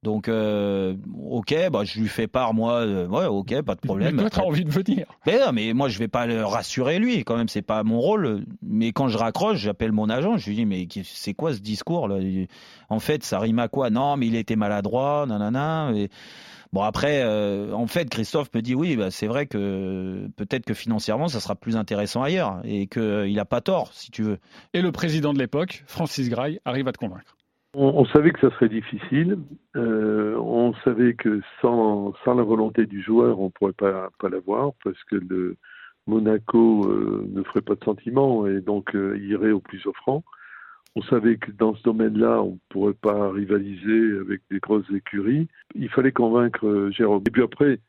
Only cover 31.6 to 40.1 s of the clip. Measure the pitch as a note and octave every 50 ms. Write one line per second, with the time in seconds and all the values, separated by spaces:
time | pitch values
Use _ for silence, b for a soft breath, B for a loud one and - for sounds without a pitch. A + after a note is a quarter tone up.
31.6 | - B2 A#2+ A#2 A2 G#2+ G#2 G2+ G2+ G2+ G2 - - B2+ B2 B2 A#2 G#2 A2+ A2
32.6 | A2 A2 - - A2+ - G2+ G2 F#2+ G#2 A2 A#2 A#2+ A#2+ A2+ F#2+ G2 F#2+ - -
33.6 | G2+ G2 F#2+ - G#2 G2 F#2+ F#2+ F#2 F#2 _ _ - F#2+ F2 F#2+ F2+ F#2+ G2+ A2+
34.6 | C3+ C#3+ C3+ _ - G2+ F#2 - - _ G#2+ G2 F2+ F#2 F#2 F#2 F2+ F2+ F2+ _
35.6 | B B B B B B B _ _ - G#2+ A2+ A2 G#2+ A2 G#2 A2 - - A#2
36.6 | A2+ A2+ A2 G#2 G2+ G2 G2+ G2+ G#2 G#2 G#2 G#2 G#2 G2+ G2 G2 F#2+ - - -
37.6 | - - G#2 - - A2+ G#2 G#2 _ A#2+ A#2+ C3+ C#3 C3+ B2 A2+ G#2 G2 G2 G2
38.6 | F#2+ G#2 G#2 G2+ F#2+ - - G2+ G2 G2 G2+ G#2 G2+ G2 G#2 F#2+ G2+ A2 G#2+ G2
39.6 | - - - F#2+ - G2+ F#2 - - -